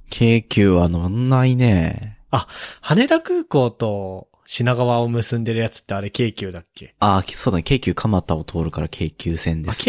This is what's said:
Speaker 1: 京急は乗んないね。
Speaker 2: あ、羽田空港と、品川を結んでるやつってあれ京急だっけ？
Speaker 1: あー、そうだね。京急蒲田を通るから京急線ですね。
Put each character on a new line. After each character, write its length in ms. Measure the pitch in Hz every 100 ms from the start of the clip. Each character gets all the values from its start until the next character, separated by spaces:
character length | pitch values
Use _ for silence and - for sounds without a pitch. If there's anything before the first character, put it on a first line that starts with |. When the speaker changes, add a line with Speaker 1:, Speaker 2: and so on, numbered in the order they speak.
| -
Speaker 1:
京 320 | - 117 117
急 300 | - - 101
は 160 | 90 87
乗 220 | 85 87
ん 200 | 110 127
な 160 | 131 127
い 100 | 123
ね。 640 | 120 95 80 - 107 - -
Speaker 2:
あ、 160 | - - - - -
羽 260 | - 175 269
田 140 | 330
空 220 | 330 359
港 260 | 320 143 120
と、 600 | - 113 101 95 92 - _ -
品 300 | - 123 123
川 260 | 123 117
を 80 | 120
結 300 | 117 110 117
ん 40 |
で 100 | 113
る 60 | 113
や 100 | 113
つ 120 | -
っ 40 | -
て 100 | 98
あ 60 |
れ 100 | 101
京 200 | - 117
急 200 | - 98
だ 80 | 87
っ 60 | - -
け？ 200 | - -
Speaker 1:
あ 200 | 104 95
ー、 160 | - -
そ 140 | 127
う 40 |
だ 40 | 90
ね。 60 |
京 160 | - 139
急 140 | -
蒲 280 | 85 113 95
田 140 | - 78
を 80 |
通 200 | - 85
る 80 | 80
か 100 | 78
ら 60 | 78
京 200 | - 82
急 280 | - 87 82
線 240 | 87 80
で 80 | 78
す 80 |
ね。 20 | -